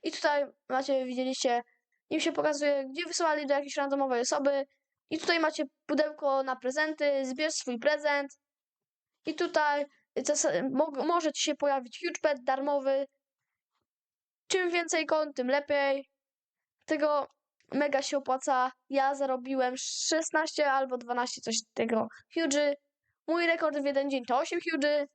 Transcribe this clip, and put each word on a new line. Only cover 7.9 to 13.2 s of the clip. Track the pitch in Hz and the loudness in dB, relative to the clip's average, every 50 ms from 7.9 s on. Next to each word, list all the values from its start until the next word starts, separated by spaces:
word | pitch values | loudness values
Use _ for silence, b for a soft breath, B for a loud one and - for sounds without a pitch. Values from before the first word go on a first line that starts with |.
| 302 294 294 294 285 285 285 277 - _ _ _ _ _ _ _ _ _ _ _ _ _ _ _ _ _ _ | 0 2 0 0 0 0 -2 -4 -10 _ _ _ _ _ _ _ _ _ _ _ _ _ _ _ _ _ _
I | - 311 | -8 -4
tutaj | - 349 339 - 320 302 294 285 294 285 285 b b b b _ | -2 -4 0 2 2 2 2 2 0 -2 -4 b b b b _
zas-, | - 262 - 294 294 - 202 151 175 208 269 | -6 -2 -2 0 0 0 0 0 0 -2 -2
mo-, | - 254 302 320 285 269 247 | 0 0 0 0 0 -4 0
może | 311 349 349 320 311 285 | 2 2 2 2 0 -2
ci | - - | 0 -2
się | 311 294 | -2 -2
pojawić | - - 285 277 269 254 240 - - | 0 0 0 0 0 -2 -6 -16 -8
huge | - 349 330 - - | -6 -6 -6 0 0
pet | 311 294 269 247 | 0 0 0 0
darmowy. | 262 262 262 277 294 285 285 262 269 269 269 277 - _ _ | -2 -2 0 0 0 0 0 2 2 0 0 -2 -4 _ _